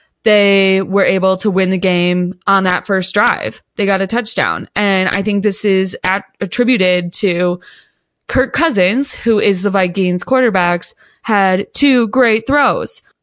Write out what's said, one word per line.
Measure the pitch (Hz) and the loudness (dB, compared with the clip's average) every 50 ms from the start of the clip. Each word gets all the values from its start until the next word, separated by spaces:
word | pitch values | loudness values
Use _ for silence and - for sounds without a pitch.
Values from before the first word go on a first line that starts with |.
| _ _ _ _ - | _ _ _ _ 0
they | 220 214 208 202 202 196 196 196 190 190 190 | 2 4 4 4 4 4 2 2 2 2 0
were | 196 - 190 202 190 | 0 0 0 0 2
able | - 190 185 180 190 190 185 | 2 2 2 2 0 0 0
to | - 214 | 0 -2
win | 180 190 190 185 | 0 0 0 0
the | 190 180 | 0 0
game | 185 190 180 175 175 180 180 180 180 175 180 _ - - | 0 0 0 2 0 0 0 0 -2 -4 -6 _ -2 0
on | 196 190 190 | 0 2 2
that | 185 185 - - | 0 -2 -2 -2
first | - 202 190 180 - - | -2 -2 -2 -2 -2 -2
drive. | 208 220 240 175 - - 107 - - _ _ _ - | 0 0 0 0 -2 -6 -8 -10 -10 _ _ _ -4
They | 202 | -2
got | 196 196 190 | 0 0 0
a | 196 185 | -2 -2
touchdown. | 226 240 226 - - - 131 90 82 82 - - - | -4 -4 -4 -4 -4 -2 -2 -2 -2 -6 -8 -8 -6
And | 208 208 202 196 190 190 - - | -4 -2 0 0 0 0 -2 -2
I | 196 | -2
think | 190 214 202 202 | -2 -2 -2 0
this | 190 208 196 - - | 0 -2 -2 -2 0
is | 208 190 190 190 190 180 - - | 0 0 0 0 -2 -6 -6 -4
at-, | 185 190 196 - _ _ - | -4 -4 -4 -6 _ _ -8
attributed | 196 175 - - 240 220 254 202 185 185 180 180 175 175 - | -8 -6 -2 -2 0 2 2 2 2 2 2 0 -2 -4 -6
to | - - 185 170 175 180 180 180 180 - - - - _ _ _ _ _ _ _ _ _ - | -2 -2 0 0 0 0 -2 -2 -4 -8 -18 -20 -20 _ _ _ _ _ _ _ _ _ -4
Kirk | - 262 269 262 | -2 -2 -2 0
Cousins, | - 277 320 330 233 202 180 185 214 254 277 - - | -2 -2 -2 0 2 2 2 2 2 0 -2 -4 -6
who | - - 233 220 208 | -4 0 0 2 2
is | - 208 196 180 185 | 2 2 0 0 0
the | 202 | -2
Vikings | 185 196 185 180 175 196 185 180 180 180 - | 0 0 0 0 0 -2 0 0 0 -2 -2
quarterbacks, | - 262 262 254 226 190 190 175 175 175 175 - - - _ _ _ _ _ | 0 0 2 2 2 2 0 0 0 -2 -2 -4 -10 -20 _ _ _ _ _
had | - - 220 202 196 190 185 185 - - - | -2 0 2 2 4 2 2 0 -2 -4 -4
two | - 277 285 262 247 233 208 | 0 2 4 4 2 2 0
great | - 254 254 233 214 220 220 254 | 0 0 2 2 2 0 0 0
throws. | 277 294 285 226 165 92 78 - - - _ _ _ _ | 0 0 2 0 0 -2 -4 -8 -10 -12 _ _ _ _